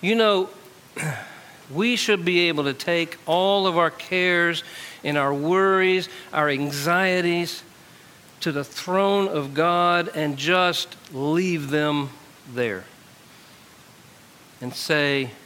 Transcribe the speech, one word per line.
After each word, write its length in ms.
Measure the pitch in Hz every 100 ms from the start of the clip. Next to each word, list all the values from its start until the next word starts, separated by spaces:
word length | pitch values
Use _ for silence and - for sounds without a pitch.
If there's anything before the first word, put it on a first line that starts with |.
You 140 | 180 226
know, 340 | 220 202 185 - - - - -
<clears throat> 80 | 156 120 - - - - -
we 260 | 139 226 240
should 300 | - 202 170
be 220 | 175 175
able 160 | 151
to 100 | 139
take 440 | 131 - 170 165 - -
all 400 | 165 190 202 190
of 100 | 170
our 140 | 165
cares 720 | 160 - 185 180 175 170 165 - - - -
and 140 | - 147
our 160 | 139
worries, 760 | 143 151 185 190 190 185 185 175 - -
our 180 | - 147
anxieties, 1120 | 139 143 143 143 175 190 180 170 170 170 - - - - - - - - -
to 80 | -
the 120 | 143
throne 640 | 139 - - 185 196 202 196
of 260 | 160 139
God 580 | 139 165 175 175 175 170
and 240 | 160 151 139
just 580 | 143 185 180 165 - - -
leave 560 | 135 143 165 185 170 143
them 400 | 151 151 147 139 - - - -
there 300 | 123 120 95 95 - - - - - - - - - - - - - - - - -
and 120 | 123
say 580 | 123 - 151 143 139 127 -